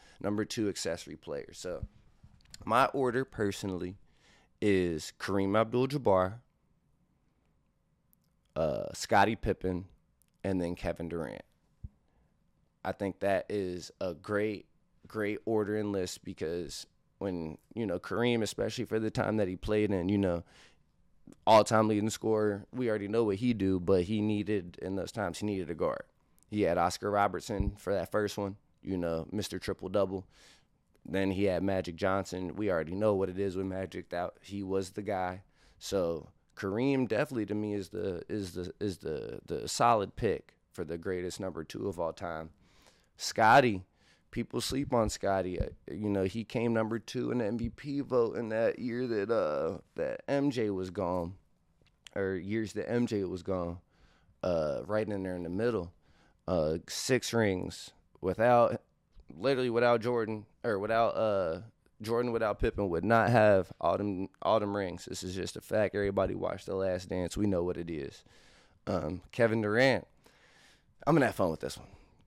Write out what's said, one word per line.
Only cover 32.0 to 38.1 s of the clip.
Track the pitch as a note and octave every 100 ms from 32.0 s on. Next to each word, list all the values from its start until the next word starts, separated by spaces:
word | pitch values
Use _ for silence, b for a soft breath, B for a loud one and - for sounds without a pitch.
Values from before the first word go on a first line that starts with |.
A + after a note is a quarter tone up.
| F#2+ G2 F#2 F#2 F#2 D2+
We | G#2
already | E2+ D#2 F#2+
know | G#2+
what | G2 F#2+
it | F#2
is | G2+ F2+
with | F#2+
Magic, | F#2 F#2+ F2+ E2+
that | F2 F2 -
he | - G2+
was | F#2+ F#2+ F#2
the | G#2+
guy. | G2+ F#2+ F2+ F#2 - b b b
So | - G2 E2+ E2 - - _ -
Kareem | G2 G#2 C3+ C3+ A#2+
definitely | A2 D3 A#2+ G2
to | G#2
me | G#2+ G#2
is | F#2
the, | F#2+ F#2+